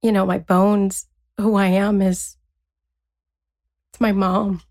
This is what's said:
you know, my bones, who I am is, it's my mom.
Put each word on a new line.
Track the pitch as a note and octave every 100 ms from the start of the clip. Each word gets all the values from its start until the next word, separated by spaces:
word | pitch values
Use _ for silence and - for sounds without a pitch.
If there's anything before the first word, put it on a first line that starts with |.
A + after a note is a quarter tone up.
you | A3+
know, | G#3 F#3+
my | F#3
bones, | E3+ F3+ G3 G#3 G3 - - _ _ -
who | G#3+
I | G#3 G3
am | F#3 G3+ G3+
is, | F#3+ F3+ - - _ _ _ _ _ _ _ _ _ _ _ _ _ _ _
it's | -
my | A3+
mom. | G3 F#3+ F#3+ G#3 F#3 _